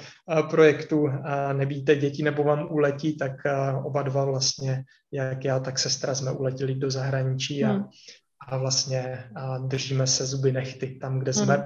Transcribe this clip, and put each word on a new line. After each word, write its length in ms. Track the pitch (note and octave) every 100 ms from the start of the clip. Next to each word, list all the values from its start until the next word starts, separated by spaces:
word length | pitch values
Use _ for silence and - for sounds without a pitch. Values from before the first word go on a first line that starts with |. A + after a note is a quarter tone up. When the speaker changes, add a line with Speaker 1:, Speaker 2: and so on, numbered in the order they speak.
| - - -
Speaker 1:
a, 140 | D#3+
projektu, 640 | D#3 D#3+ D#3 C#3+ - D3+ D3 C3+
a, 300 | D3+ C#3+ C#3
„Nebijte 420 | C#3 C#3 C#3+ C3+ D3
děti, 280 | C#3 C#3+
nebo 200 | D3+ C#3+
vám 240 | D3 D3 D3+
uletí“, 460 | D#3 C#3+ C#3+ D#3 D3+
tak, 280 | C#3 C3 D3
a, 320 | C#3 C#3 C3 C3+
oba 160 | C#3
dva 240 | C#3 C3+ C#3
vlastně, 580 | C3 B2+ - C3+ C3 C3 _ _
jak 340 | C#3 C3 C3 C#3
já, 140 | C3
tak 200 | C3+ C3
sestra, 360 | C3+ - D3 C3
jsme 160 | C3
uletěli 440 | - C3 C3 C3+ C3
do 160 | C3+
zahraničí 720 | C3+ C3 C3+ C3 C3 - C#3+ F3
a, 60 |
Speaker 2:
Hmm. 120 | - - - - - _ - -
Speaker 1:
a 100 | C3
vlastně, 720 | C3 C3 C3+ C3 B2+ B2+ A#2+ -
a, 220 | C3 C3
držíme 500 | C3 C3 - C3+ C3
se 180 | - C3
zuby 260 | C3+ C3+
nehty 460 | B2+ C3 - C3+ -
tam, 180 | C3+ C3
kde 140 | C3
jsme, 240 | C3 -
Speaker 2:
Mhm. 80 | C#3